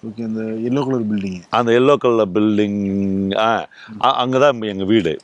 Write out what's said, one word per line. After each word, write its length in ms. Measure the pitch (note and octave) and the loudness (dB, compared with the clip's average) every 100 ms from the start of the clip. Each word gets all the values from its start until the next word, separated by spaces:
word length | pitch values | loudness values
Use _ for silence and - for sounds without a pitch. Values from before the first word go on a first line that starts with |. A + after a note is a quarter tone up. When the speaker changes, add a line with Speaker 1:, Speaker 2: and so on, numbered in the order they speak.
| A2+ | -14
Speaker 1:
ஓகே, 160 | A2 | -10
அந்த 180 | A2+ A2 | -8 -6
எல்லோ 420 | A2 A2 A#2+ C3+ | -6 -6 -4 -2
கலர் 240 | C3 B2+ G#2+ | -2 -2 -2
பில்டிங். 360 | G#2+ F#2+ F2+ - | -4 -4 -8 -4
Speaker 2:
அந்த 240 | A2+ A#2 | -2 2
எல்லோ 220 | A#2+ C3 C#3 | 4 4 4
கலர் 360 | B2 A2+ G2+ | 2 2 2
பில்டிங், 1080 | G#2 G#2+ G#2 G#2 G2+ G2 G2 G2 F#2+ G2 G2+ | 2 2 2 0 0 -2 -2 -2 -2 -2 0
ஆ, 300 | A2+ G#2 D2+ - - G#2+ | 0 0 -4 -16 -18 -2
அ-, 240 | B2 B2+ B2+ | 0 0 0
அங்கதான் 400 | B2+ C#3+ A#2+ A2 | 4 4 2 -4
எங்க 160 | F#2+ | -4
வீடு. 360 | F#2+ A2 E2 D2+ | 2 2 2 -4